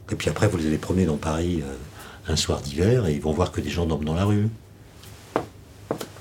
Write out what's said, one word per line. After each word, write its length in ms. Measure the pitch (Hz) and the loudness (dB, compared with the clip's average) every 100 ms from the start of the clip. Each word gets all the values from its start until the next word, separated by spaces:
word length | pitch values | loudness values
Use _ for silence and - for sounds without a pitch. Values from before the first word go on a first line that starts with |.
| - | -8
et 40 | - | -2
puis 140 | - | -2
après, 180 | 78 - | 2 2
vous 100 | 87 | 2
les 100 | 78 | 2
allez 100 | 76 | 0
promener 300 | - 92 87 | 2 2 4
dans 100 | 73 | 2
Paris, 460 | 76 80 87 87 | 0 0 0 0
euh, 680 | 69 67 71 - - - - | -4 -8 -12 -16 -18 -12 -2
un 40 | 78 | -2
soir 260 | - 78 | 0 -2
d'hiver, 460 | 69 69 101 127 92 | -2 2 4 4 4
et 60 | |
ils 80 | 73 | 0
vont 120 | 76 | 0
voir 180 | 76 85 | 0 0
que 80 | - | 0
des 120 | 71 | -4
gens 160 | 73 82 | -2 0
dorment 180 | 76 76 | 0 0
dans 80 | |
la 120 | 82 101 | 2 2
rue, 240 | 104 104 113 - - - - - - - - - - - - - - - - | 4 2 -2 -12 -20 -20 -20 -20 -20 -6 -6 -6 -12 -20 -20 -10 -8 -8 -14